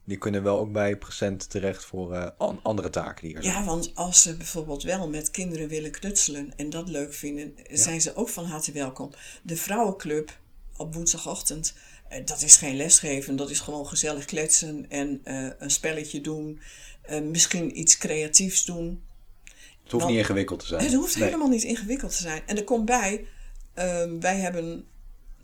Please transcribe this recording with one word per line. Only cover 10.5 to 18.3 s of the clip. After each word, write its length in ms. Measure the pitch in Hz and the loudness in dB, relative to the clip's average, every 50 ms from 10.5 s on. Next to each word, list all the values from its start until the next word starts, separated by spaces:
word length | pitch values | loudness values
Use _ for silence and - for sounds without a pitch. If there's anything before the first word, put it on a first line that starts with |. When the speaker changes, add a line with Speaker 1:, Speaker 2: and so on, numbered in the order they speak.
| - - - - - | -20 -18 -16 -12 -10
Speaker 2:
op 180 | - 156 160 156 | -10 -8 -8 -6
woensdagochtend, 800 | 165 170 165 - 165 - 147 180 - - - 190 160 160 - - - - - - - - - | -2 0 0 0 0 -2 -8 -6 -4 -4 -4 -4 -2 -4 -6 -6 -10 -18 -20 -20 -20 -16 -12
eh, 160 | 117 131 139 | -12 -8 -6
dat 180 | 143 147 - | -6 -4 2
is 140 | 151 151 - | 8 10 10
geen 200 | - 165 143 131 | 10 10 6 0
lesgeven, 600 | 135 151 175 - - - 151 139 135 139 - 135 | 0 4 6 6 6 6 4 -2 -2 -2 -2 -2
dat 140 | 131 143 143 | -2 -2 -2
is 100 | 147 143 | -2 -4
gewoon 260 | - 147 147 147 143 | -4 -4 -6 -6 -6
gezellig 380 | 143 156 - - 151 147 143 139 | -4 -2 -2 0 0 -2 -4 -6
kletsen 640 | - 147 151 156 156 - - 170 156 151 143 127 - | -4 -4 -2 2 4 4 4 2 0 -6 -8 -8 -6
en, 300 | 143 143 143 147 139 139 - | -4 -2 -2 -2 -4 -6 -6
eh, 240 | 135 135 135 131 131 - - | -6 -6 -6 -6 -6 -8 -6
een 120 | 147 139 | -2 -2
spelletje 500 | - - - 160 156 151 151 151 - 147 | 0 0 0 -2 -2 -4 -6 -6 -6 -6
doen, 400 | 143 160 156 156 151 151 151 151 - - - - - - - - | -4 -4 -4 -4 -6 -8 -10 -12 -14 -18 -18 -18 -18 -20 -20 -18
eh, 180 | - - 151 151 | -10 -6 -4 -4
misschien 560 | 147 151 165 170 - - - 180 165 - - - | -2 0 2 2 2 2 2 0 -2 -4 -4 2
iets 200 | 165 160 - - | 4 4 4 4
creatiefs 640 | - 170 156 156 151 151 | 2 -2 -2 -2 2 4